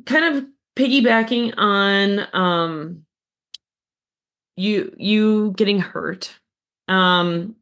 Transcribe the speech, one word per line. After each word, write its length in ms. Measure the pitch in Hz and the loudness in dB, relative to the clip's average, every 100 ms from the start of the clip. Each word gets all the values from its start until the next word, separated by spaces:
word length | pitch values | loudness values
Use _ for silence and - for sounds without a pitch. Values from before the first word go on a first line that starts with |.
kind 320 | - 302 330 277 | -4 0 0 -2
of 80 | 269 _ _ - | -6 _ _ -2
piggybacking 800 | 262 269 233 226 220 240 233 - | 0 2 4 2 0 -2 -2 -2
on, 720 | 208 196 196 196 202 202 - | 0 2 2 2 2 -2 -4
um, 720 | - 180 170 165 156 160 165 - _ _ _ _ - _ _ _ _ _ _ _ _ _ - | -2 0 0 -2 -6 -10 -14 -20 _ _ _ _ -20 _ _ _ _ _ _ _ _ _ -6
you, 360 | 196 202 - - | -2 -2 -4 -6
you 540 | 190 214 214 214 214 190 | 0 2 2 2 0 0
getting 220 | 202 202 | 0 0
hurt. 580 | 180 - 160 185 - - _ _ _ _ - | -2 -6 -8 -8 -12 -18 _ _ _ _ -2
Um, 640 | 185 185 180 175 170 196 - | 2 4 2 0 -2 -6 -12